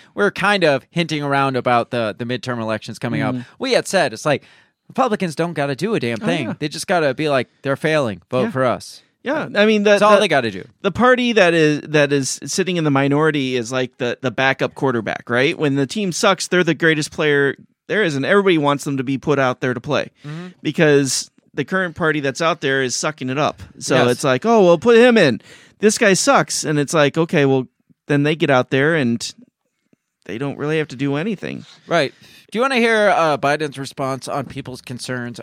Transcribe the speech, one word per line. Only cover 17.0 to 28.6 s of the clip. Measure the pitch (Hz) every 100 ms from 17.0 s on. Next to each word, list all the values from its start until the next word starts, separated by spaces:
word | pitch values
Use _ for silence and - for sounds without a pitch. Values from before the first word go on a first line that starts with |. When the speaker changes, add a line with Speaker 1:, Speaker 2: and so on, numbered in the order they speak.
| 143
Speaker 2:
player | - 151 143 139 - - _ -
there | 185
is, | 185 139
and | 135
everybody | 202 196 165
wants | 143 143 151
them | 135
to |
be | 127 135
put | - 139
out | 127 127
there | 131
to | 123
play | 147 123 - _
Speaker 1:
Mm-hmm. | 147 156 180 -
Speaker 2:
because | 160 147 160 143 135 - - _ _
the | - 139
current | 190 180 151
party | 160 151
that's | 135 123
out | 165 165
there | 139 135
is | 127 -
sucking | 160 151 127
it | 135
up. | 139 - - -
So | - 135 123
Speaker 1:
Yes. |
Speaker 2:
it's | 123
like, | 139 127 220
"Oh, | 226
well, | 180 170
put | 240 233
him | 247 226
in. | 151 113 - - - -
This | 208 -
guy | 214
sucks." | 185 - 233 - -
And | 147 147
it's | 139
like, | 170 143 160
"Okay, | 165 165 139
well, | 135 123 _ _ _ -
then | 143
they | 147 156
get | 156
out | 127